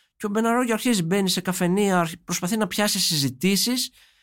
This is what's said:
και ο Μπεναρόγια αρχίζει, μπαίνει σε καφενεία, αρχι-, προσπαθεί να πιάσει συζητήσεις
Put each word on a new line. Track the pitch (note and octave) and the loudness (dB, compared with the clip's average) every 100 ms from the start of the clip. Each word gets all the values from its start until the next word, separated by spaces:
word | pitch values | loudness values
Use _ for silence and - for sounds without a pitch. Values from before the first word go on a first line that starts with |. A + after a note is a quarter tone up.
| _ - | _ -10
και | G#3+ | -4
ο | |
Μπεναρόγια | G#3 A3+ A#3+ B3 | 0 0 2 0
αρχίζει, | A3 B3+ A3 | 0 0 0
μπαίνει | E3 G3+ F#3+ | 2 0 0
σε | F#3 | -2
καφενεία, | F#3 F3+ F3+ F#3+ G3+ F3+ | -2 -2 0 2 2 2
αρχι-, | E3 F3+ | 0 -4
προσπαθεί | - F3 - A3 | -8 -6 -2 -2
να | G#3 | -2
πιάσει | - G#3 G3 | 0 0 0
συζητήσεις | D#3+ D#3 C3+ B2+ F#3 G3 A3+ B3+ B3+ _ _ _ | 0 0 -2 0 0 2 0 -2 -4 _ _ _